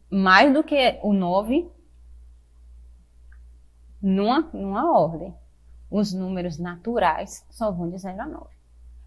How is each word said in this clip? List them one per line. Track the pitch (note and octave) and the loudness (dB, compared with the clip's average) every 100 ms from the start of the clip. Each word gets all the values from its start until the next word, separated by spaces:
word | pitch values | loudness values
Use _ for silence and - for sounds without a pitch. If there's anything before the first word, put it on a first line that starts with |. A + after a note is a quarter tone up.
| - | -4
mais | G3 F#3+ F#3+ C#4+ | 2 6 6 6
do | C#4 | 4
que | D#4 C#4+ B3 - | 2 2 2 0
o | G#3 | 0
nove | G3 F3 F#3 G#3+ C#4+ F4 - _ - - - - - _ - - - - - _ - - - - - - _ - - | 0 2 0 0 -2 -2 -10 _ -20 -20 -20 -20 -20 _ -20 -20 -20 -20 -20 _ -20 -20 -20 -20 -20 -20 _ -20 -4
numa, | G3 F#3+ G#3 C#4 - | 0 2 2 2 -2
numa | G3+ G3 G3+ E4 | -6 -6 -2 2
ordem. | B3 D#3+ E3 F#3 - - _ - - - | 4 2 -2 -12 -16 -20 _ -20 -20 -6
Os | G3+ G3+ | -2 -2
números | F#3 F#3 F#3 F3 D3+ | -4 -6 -6 -6 -8
naturais | F3 F3 A3+ A#3+ F3+ D#3 G3 - - | -10 -8 -4 0 0 0 -6 -16 -18
só | - A3 | -6 -4
vão | F3 E3+ | -4 -6
de | F#3 | -8
zero | F#3 F#3+ | -12 -10
a | C#4+ | -12
nove. | - - - _ - - - | -14 -18 -20 _ -20 -20 -20